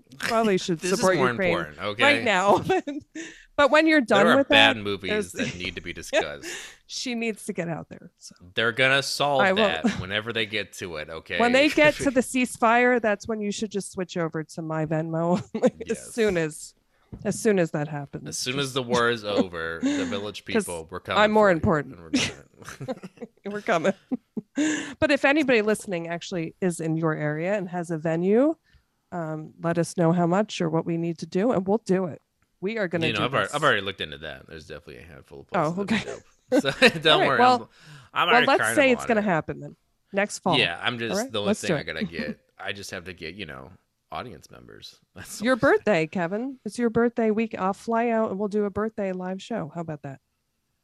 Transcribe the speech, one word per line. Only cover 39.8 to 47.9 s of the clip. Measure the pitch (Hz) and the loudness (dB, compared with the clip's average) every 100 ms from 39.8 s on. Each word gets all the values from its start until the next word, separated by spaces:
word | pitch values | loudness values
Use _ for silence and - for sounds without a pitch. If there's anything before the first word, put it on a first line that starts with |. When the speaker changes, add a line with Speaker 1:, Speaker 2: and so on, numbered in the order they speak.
| _ _ _ | _ _ _
Speaker 1:
Next | 196 208 - | -4 -4 -2
fall. | 190 143 | 0 2
Speaker 2:
Yeah, | 90 85 | 2 0
I'm | 104 120 | -4 -2
just, | 117 196 | -2 -2
Speaker 1:
All | |
right, | 262 | -2
Speaker 2:
the | 107 | -2
only | 104 | -2
Speaker 1:
let's | 220 | -2
Speaker 2:
thing | - | -2
Speaker 1:
do | 147 | -2
Speaker 2:
I | |
Speaker 1:
it. | 82 | -4
Speaker 2:
gotta | 80 | -6
get, | 82 80 76 - _ - | -6 -6 -8 -10 _ -14
I | 95 | -10
just | 101 92 | -10 -10
have | 95 87 | -12 -12
to | |
get, | 85 80 98 | -12 -12 -12
you | 82 | -12
know, | 65 65 - _ _ - | -14 -16 -20 _ _ -14
audience | 80 117 76 - | -12 -12 -16 -20
members. | 62 58 52 - - _ | -20 -20 -20 -20 -20 _
<laughs> | 92 | -20
That's | - - | -16 -4
all | 226 | 0
Speaker 1:
Your | |
Speaker 2:
I'm | 247 | 2
saying. | 277 415 | 4 4
Speaker 1:
birthday, | 208 175 160 | 4 2 0
Kevin. | 196 170 208 262 262 208 | -2 -4 -4 -6 -8 -10
It's | - | -2
your | 240 | 0
birthday | 233 240 233 220 | 2 0 2 0
week. | 214 226 - | 2 -2 -2
I'll | 185 | -4
fly | 196 - | -4 -2